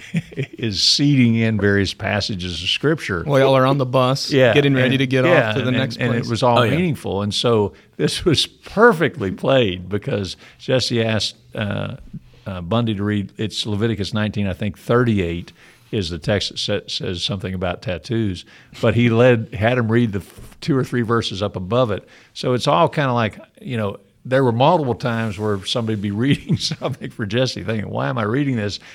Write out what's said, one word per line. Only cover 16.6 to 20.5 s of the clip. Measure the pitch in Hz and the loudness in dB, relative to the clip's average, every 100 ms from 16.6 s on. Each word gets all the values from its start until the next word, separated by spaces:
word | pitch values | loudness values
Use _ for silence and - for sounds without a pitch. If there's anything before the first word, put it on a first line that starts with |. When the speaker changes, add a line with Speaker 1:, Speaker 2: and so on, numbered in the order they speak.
| - 101 - | -4 -4 -6
Speaker 1:
says | - - 90 | -8 -6 -6
something | - 98 92 | -6 -6 -6
about | 92 90 87 | -4 -4 -4
tattoos, | - 85 - 113 104 87 - - - - | -6 -8 -4 -2 -2 -4 -12 -20 -20 -2
but | 117 | 2
he | 113 120 | 4 4
led, | 113 127 117 110 | 6 6 6 0
had | - 113 127 | -2 0 2
him | 110 | 2
read | 117 117 | 2 2
the | 98 | -2
f-, | - - - | -10 -20 -20